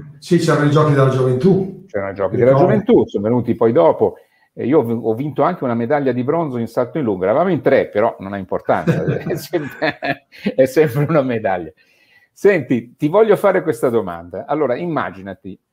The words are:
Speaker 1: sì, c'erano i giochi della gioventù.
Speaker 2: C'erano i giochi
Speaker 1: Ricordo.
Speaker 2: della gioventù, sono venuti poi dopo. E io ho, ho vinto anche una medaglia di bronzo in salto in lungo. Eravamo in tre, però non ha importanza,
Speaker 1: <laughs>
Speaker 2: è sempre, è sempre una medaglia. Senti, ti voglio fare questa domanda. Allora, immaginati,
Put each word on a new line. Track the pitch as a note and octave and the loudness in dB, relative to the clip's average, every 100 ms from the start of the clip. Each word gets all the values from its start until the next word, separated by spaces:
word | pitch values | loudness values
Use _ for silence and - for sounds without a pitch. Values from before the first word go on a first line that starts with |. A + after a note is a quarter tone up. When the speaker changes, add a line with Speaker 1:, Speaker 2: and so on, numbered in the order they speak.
| - - | -12 -12
Speaker 1:
sì, | - F3 | -2 0
c'erano | D#3+ C#3+ D3 | 2 0 2
i | |
giochi | D3+ D3+ | 2 2
della | C#3 C3 | 4 2
gioventù. | B2+ B2+ B2 F#3+ - - - - | 2 0 2 4 2 0 -10 -10
Speaker 2:
C'erano | G#2 G2 | -8 -6
i | |
giochi | F#2+ F#2+ A#2+ | -4 -4 0
Speaker 1:
Ricordo. | A#2+ C3+ | 4 4
Speaker 2:
della | F3+ | 4
gioventù, | G#3 G3+ A#3 - | 2 4 4 2
sono | G#2+ | -2
venuti | G#2 B2 A#2 | 0 0 0
poi | A2+ A2+ | 0 2
dopo. | C3 D#3+ - G#2 - _ _ _ | 4 4 4 0 -2 _ _ _
E | - A2+ | -8 0
io | D#3 | 2
ho, | A#2+ | 2
ho | A#2 A2+ | -2 -2
vinto | A2 D3 - | -4 -4 -2
anche | D3+ F3+ | -2 -2
una | C3 | -4
medaglia | A#2 A#2+ D3 C3+ | -2 -2 -2 0
di | B2 | -2
bronzo | B2+ E3 D#3 B2 | -2 -2 -2 -4
in | A2+ | -6
salto | - B2 E3 | -4 -4 -2
in | |
lungo. | A#2 F#2+ | -2 0
Eravamo | F#2 B2+ F#3 | 0 2 0
in | D3+ | 0
tre, | - B2 F2+ | 2 2 2
però | G#2 A2+ - | 0 -2 -2
non | G2 | -10
ha | G2+ | -10
importanza, | F#2 F#2 - G#2+ E2+ C3+ | -8 -6 -2 -2 0 -2
Speaker 1:
<laughs> | |
Speaker 2:
è | - - - D#3 | -2 -4 -6 -8
sempre, | - F3 C#3 - D3+ - C#3 C#3+ _ - - | -6 -8 -8 -6 -6 -6 -6 -8 _ -10 -4
è | - C4 | 0 2
sempre | G#3+ D#3 C3 | 2 2 0
una | D3 D#3+ | 0 0
medaglia. | C3 A#2 G#2 F#2 D#2+ - _ _ _ _ _ | 0 -2 -2 -4 -6 -16 _ _ _ _ _
Senti, | _ G3 F#3 A#2+ A#2+ A#2+ - | _ 2 2 0 -2 -4 -6
ti | D3 | 0
voglio | F#3+ A3 F#3 | 2 4 4
fare | G3+ F#3 | 2 0
questa | D#3+ D#3 C#3 | -2 -2 0
domanda. | A2+ G2 E2+ F2 A2+ - | 0 -2 -8 -12 -10 -6
Allora, | D3+ D3 D#3 | -2 -2 -2
immaginati, | F3 C#3+ F#2 F2+ G2 F#2 G2 E2+ _ | -4 -4 -6 -8 -14 -14 -16 -18 _